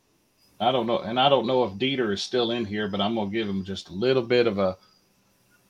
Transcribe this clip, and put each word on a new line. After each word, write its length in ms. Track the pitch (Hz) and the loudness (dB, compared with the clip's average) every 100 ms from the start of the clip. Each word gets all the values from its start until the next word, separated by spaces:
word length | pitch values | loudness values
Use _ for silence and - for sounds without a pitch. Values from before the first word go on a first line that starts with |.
| _ _ _ _ _ - | _ _ _ _ _ -2
I 120 | 113 | 0
don't 140 | 131 113 | 2 0
know, 140 | 117 | -2
and 180 | 101 120 | -2 2
I 80 | 139 | 4
don't 180 | 131 113 | 4 4
know 180 | 127 | 2
if 80 | 113 | 0
Dieter 380 | 98 131 131 110 | 0 -2 0 -2
is 100 | 98 | -2
still 300 | - 123 117 | -2 0 0
in 120 | 120 | -2
here, 240 | 104 104 104 | -4 -4 -4
but 120 | 101 | -2
I'm 140 | 101 | -2
gonna 160 | 113 101 | -2 -2
give 180 | 113 107 | -4 -4
him 160 | 98 | -4
just 260 | 92 95 - | -6 -10 -10
a 20 | |
little 300 | 90 123 131 | -2 2 2
bit 240 | 117 123 117 | 2 2 2
of 120 | 98 | 2
a, 180 | 95 92 _ _ _ _ _ _ _ _ | -2 -2 _ _ _ _ _ _ _ _